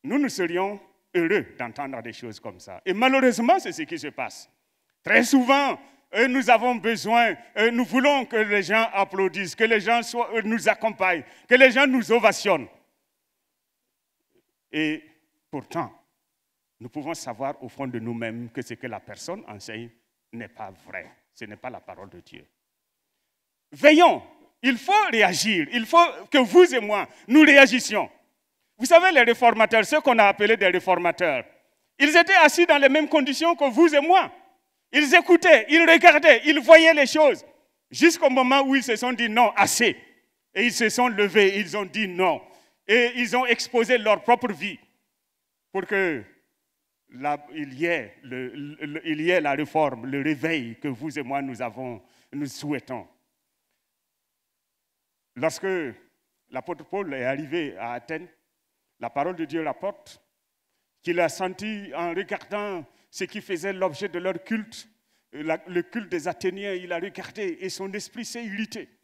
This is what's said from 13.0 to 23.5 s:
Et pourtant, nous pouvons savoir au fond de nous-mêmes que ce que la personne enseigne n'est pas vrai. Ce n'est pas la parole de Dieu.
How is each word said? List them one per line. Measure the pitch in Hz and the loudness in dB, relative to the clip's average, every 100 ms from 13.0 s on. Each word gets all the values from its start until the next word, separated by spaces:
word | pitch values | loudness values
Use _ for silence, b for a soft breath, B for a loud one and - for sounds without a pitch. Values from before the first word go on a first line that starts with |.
| _ _ _ _ _ _ _ _ _ _ _ _ _ _ _ _ _ | _ _ _ _ _ _ _ _ _ _ _ _ _ _ _ _ _
Et | 151 156 156 _ _ _ _ _ | -6 -4 -6 _ _ _ _ _
pourtant, | 143 - 165 113 _ _ _ _ _ _ _ _ _ | -16 -10 -10 -10 _ _ _ _ _ _ _ _ _
nous | 120 | -16
pouvons | 151 143 | -14 -12
savoir | 165 - 110 135 - | -12 -12 -10 -10 -10
au | 123 | -18
fond | - 135 | -12 -10
de | 120 | -10
nous-mêmes | 113 117 117 117 120 | -10 -10 -10 -12 -14
que | 131 | -14
ce | 123 | -14
que | 113 127 | -14 -14
la | 104 | -16
personne | - 101 - 196 - | -16 -18 -14 -14 -16
enseigne | 104 - 110 117 _ _ _ _ | -20 -16 -16 -16 _ _ _ _
n'est | 117 104 | -18 -18
pas | _ 101 95 _ | _ -20 -20 _
vrai. | 95 - _ _ | -18 -18 _ _
Ce | _ 110 | _ -20
n'est | 104 | -16
pas | 127 | -16
la | 101 | -18
parole | - 90 98 | -20 -20 -20
de | 90 | -20
Dieu. | _ - 73 _ _ _ _ _ _ _ _ _ _ | _ -20 _ _ _ _ _ _ _ _ _ _ _